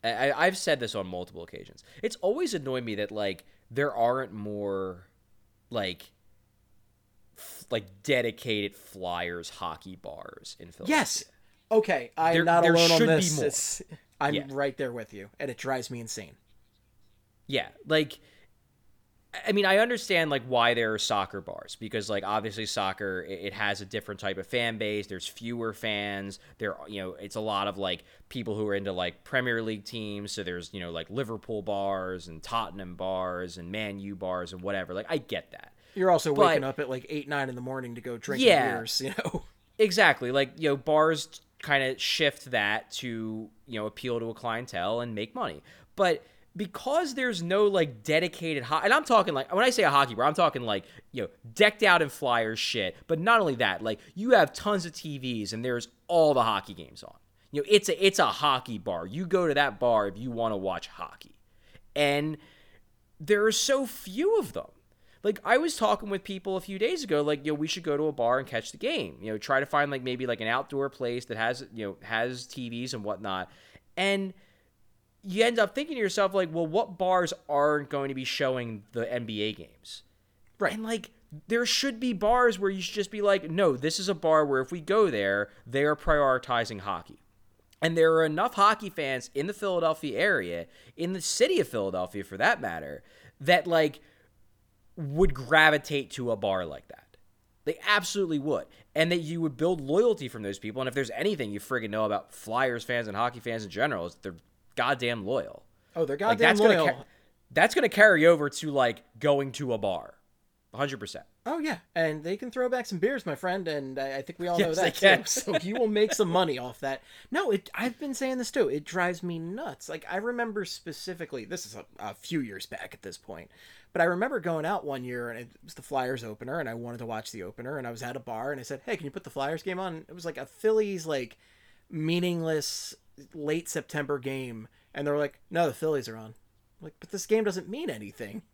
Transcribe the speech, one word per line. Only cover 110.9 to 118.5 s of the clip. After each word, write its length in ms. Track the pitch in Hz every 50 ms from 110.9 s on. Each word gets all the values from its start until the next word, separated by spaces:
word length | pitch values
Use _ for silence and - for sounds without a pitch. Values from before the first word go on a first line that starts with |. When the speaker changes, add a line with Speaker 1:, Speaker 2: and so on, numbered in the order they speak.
| 135 110
Speaker 1:
percent. 260 | 104 98 - - - _ _ _ _
Speaker 2:
Oh, 140 | 240 302 339
yeah. 180 | 294 311 220 170 _ _ _
And 260 | 170 165 156 156 156 147
they 120 | 165 196
can 160 | 208 254 247
throw 160 | - 254 254
back 180 | 247 247 247 233
some 120 | - 196 170
beers, 260 | 170 240 277 247 -
my 100 | 180 143
friend, 300 | - - 185 180 196 180
and 300 | 160 151 147 139 131 131
I, 200 | 139 135 135 135
I 40 | 139
think 180 | 135 - 170 -
we 100 | 175 175
all 100 | 175 175
Speaker 1:
Yes, 80 | -
Speaker 2:
know 80 | 165 160 185 180
Speaker 1:
they 60 | 170
Speaker 2:
that, 60 | -
Speaker 1:
can. 240 | - 196 196 185 - -
Speaker 2:
too. 40 | -
So 260 | - - - - 190 -
you 140 | 170 185 208
will 120 | - 240
make 260 | 214 208 208 214 214 -
some 140 | - 208 170
money 280 | 170 185 185 160 135
off 240 | 127 123 127 - -
that. 200 | - 135 135 - - - - - - -
No, 200 | 254 320 392 269
it, 180 | 202 196 - - -
I've 240 | 196 220 254 233
been 160 | - 311 277 262
saying 260 | - 262 262 262 254
this, 120 | 240 -